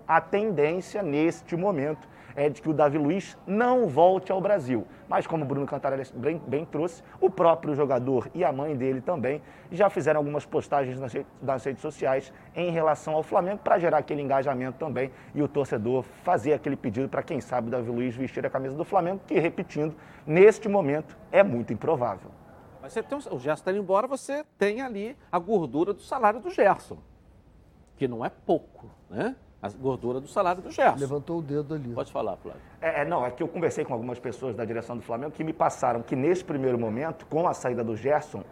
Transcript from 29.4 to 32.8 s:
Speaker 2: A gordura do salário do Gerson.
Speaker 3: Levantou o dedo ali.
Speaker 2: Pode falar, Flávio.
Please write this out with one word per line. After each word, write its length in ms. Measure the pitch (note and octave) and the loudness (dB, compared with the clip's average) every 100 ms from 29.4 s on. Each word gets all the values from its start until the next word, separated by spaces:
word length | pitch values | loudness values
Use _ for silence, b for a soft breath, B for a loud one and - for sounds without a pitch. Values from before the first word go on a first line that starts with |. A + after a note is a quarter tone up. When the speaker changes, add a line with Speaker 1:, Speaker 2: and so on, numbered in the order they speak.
| - - | -14 -10
Speaker 2:
A 60 | G2 | -10
gordura 500 | G#2 C3+ B2+ A#2 B2+ | -6 -4 -2 -2 -6
do 80 | C#3+ | -4
salário 360 | - F3+ F3+ | 0 0 0
do 80 | F#3 | -4
Gerson. 280 | D#4+ - C3 | 2 4 4
Speaker 3:
Levantou 400 | C#3 D3 C#3 E3+ | 0 -4 -4 -6
o 40 | |
dedo 320 | D3 C#3+ C#3+ | -4 -4 -4
ali. 180 | D#3 B2+ | -6 -8
Speaker 2:
Pode 180 | A#2+ C#3 | -8 -6
falar, 240 | - A2 F#2 | -4 -4 -6
Flávio. 240 | F2 - - - | -10 -16 -18 -6